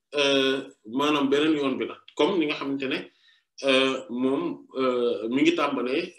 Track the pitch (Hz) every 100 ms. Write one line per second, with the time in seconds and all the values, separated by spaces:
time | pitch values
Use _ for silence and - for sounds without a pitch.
0 | _ 147 139 139 135 135 - - 107 127
1 | 147 151 135 143 156 151 135 117 110 -
2 | - - 151 196 151 151 139 139 135 156
3 | - _ _ _ _ - 139 131 135 127
4 | 107 120 131 139 170 120 - 127 131 123
5 | 120 104 113 131 160 165 143 127 123 147
6 | 185